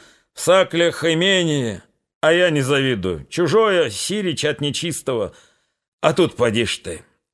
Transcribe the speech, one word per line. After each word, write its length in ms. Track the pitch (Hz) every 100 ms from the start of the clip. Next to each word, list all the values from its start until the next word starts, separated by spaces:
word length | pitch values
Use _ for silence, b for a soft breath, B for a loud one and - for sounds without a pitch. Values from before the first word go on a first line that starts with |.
| b b b
в 80 | -
саклях 640 | 156 190 180 165 170 -
имение, 800 | 165 160 190 185 170 147 117 95 _ _ _ -
а 100 | 156
я 160 | 170 180
не 140 | 147
завидую. 640 | 131 139 135 110 92 80 -
Чужое 640 | 160 170 208 220 180 131
сирич 540 | 98 - 208 185 131 151
от 160 | 139
нечистого. 720 | 143 - 170 - - 117 92 b b b b _ _ -
А 140 | 160
тут 200 | 147 160
поди 300 | - 120 107
ж 140 | 110 -
ты, 240 | 90 82 - _ _